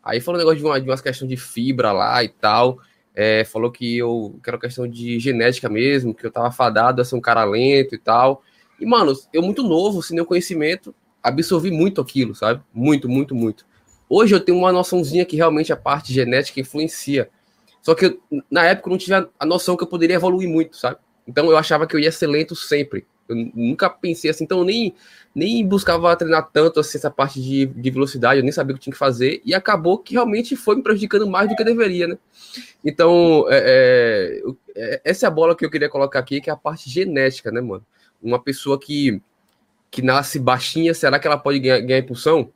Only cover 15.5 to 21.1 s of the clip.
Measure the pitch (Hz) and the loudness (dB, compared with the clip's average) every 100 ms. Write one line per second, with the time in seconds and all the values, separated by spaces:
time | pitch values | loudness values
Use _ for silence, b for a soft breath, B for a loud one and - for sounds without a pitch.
15.5 | 151 160 160 - 143 - 131 120 127 143 | 2 -2 -2 -2 -4 -2 -2 2 0 -2
16.5 | - 131 147 160 - - 139 110 _ _ | -8 -8 -6 -6 -8 -4 -2 -4 _ _
17.5 | _ _ _ - 160 185 - _ 143 - | _ _ _ -2 2 2 0 _ -10 -2
18.5 | 175 170 190 - 185 185 190 170 _ 151 | 2 4 2 -2 -6 0 -2 -2 _ -2
19.5 | 180 180 175 175 175 165 180 185 185 185 | 0 0 -2 -4 0 0 2 2 0 0
20.5 | 160 160 - 123 - _ | -2 -2 -4 -8 -8 _